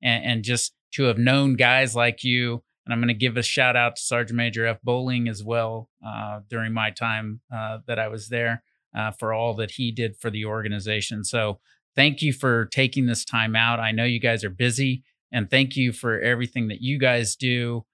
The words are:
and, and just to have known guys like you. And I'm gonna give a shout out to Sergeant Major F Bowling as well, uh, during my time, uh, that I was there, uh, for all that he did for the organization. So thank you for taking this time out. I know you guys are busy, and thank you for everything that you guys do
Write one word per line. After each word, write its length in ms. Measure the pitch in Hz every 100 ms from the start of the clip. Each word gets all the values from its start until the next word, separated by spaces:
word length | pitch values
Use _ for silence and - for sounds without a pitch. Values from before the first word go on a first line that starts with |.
and, 240 | 123 117 95
and 180 | 117
just 300 | 107 120 - - _
to 100 | -
have 160 | 135 110
known 380 | 120 135 139 127
guys 380 | 123 127 131 117
like 280 | 120 117
you. 400 | 127 123 123 117 - _ -
And 80 |
I'm 60 | 117
gonna 140 | 120
give 240 | 110 123 117
a 60 |
shout 320 | 113 - 127 123
out 220 | 120 117
to 40 |
Sergeant 360 | - 120 113 117
Major 280 | 117 113 113
F 140 | 110
Bowling 460 | 123 123 127 123 117
as 160 | 104
well, 460 | 104 117 113 113 113 _
uh, 360 | 110 110 107 104 104
during 240 | 117 113
my 160 | 113 107
time, 520 | 104 117 110 107 110 -
uh, 260 | 117 110 110 117
that 140 | 117
I 80 | 110
was 220 | 110 104
there, 340 | 120 117 117 - _ _ 110
uh, 140 | 110
for 200 | 107 110
all 220 | 110 117 107
that 160 | 107
he 200 | - 123
did 260 | 113 113 104
for 140 | 117
the 140 | 107 107
organization. 760 | 107 107 104 98 107 95 107
So 360 | 104 120 107 101 _ _ _ -
thank 280 | 143 143
you 100 | 156
for 320 | 131 135 117 110
taking 400 | - 131 143 123
this 180 | 113
time 320 | - 117 110 110
out. 240 | 117 117
I 120 | 113
know 140 | 110 120
you 140 | 120
guys 240 | 120 117
are 60 | 101
busy, 540 | 92 120 117 135 131 - _ _
and 200 | 123 101
thank 240 | 131 135 139
you 160 | 127
for 280 | 113 123 110
everything 480 | 117 120 123 127 110
that 120 | 104
you 160 | 123 143
guys 380 | 131 120 113 -
do 500 | 127 123 120 120 -